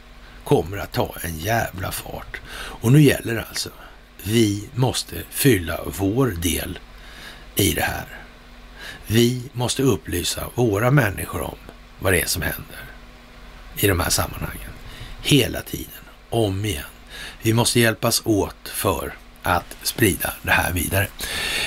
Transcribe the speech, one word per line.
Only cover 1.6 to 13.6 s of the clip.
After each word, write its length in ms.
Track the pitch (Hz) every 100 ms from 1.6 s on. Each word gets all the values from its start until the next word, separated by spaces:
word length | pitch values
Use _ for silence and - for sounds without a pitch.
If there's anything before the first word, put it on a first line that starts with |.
| - 92 92
fart. 500 | - - - - - -
Och 380 | - - - 113
nu 100 | 139
gäller 340 | 143 92 104 113
det 80 |
alltså, 260 | 95 - - - - - - -
vi 460 | 92 113 110 101 104 -
måste 400 | 127 - - 87 -
fylla 500 | - 143 104 82 80 78
vår 420 | 76 98 110 131
del 520 | 87 85 78 - - - - - - - - - -
i 180 | 95
det 80 | 78
här. 240 | - - - - - - - - - - - - -
Vi 340 | 107 120 127 120
måste 300 | 117 120 -
upplysa 640 | 135 101 - 87 80 - - -
våra 360 | 120 98 123
människor 500 | 147 110 - 85 -
om 160 | - - - - - -
vad 140 | 95
det 80 | 90
är 40 | -
som 160 | -
händer 380 | - - - - - - - - - - - -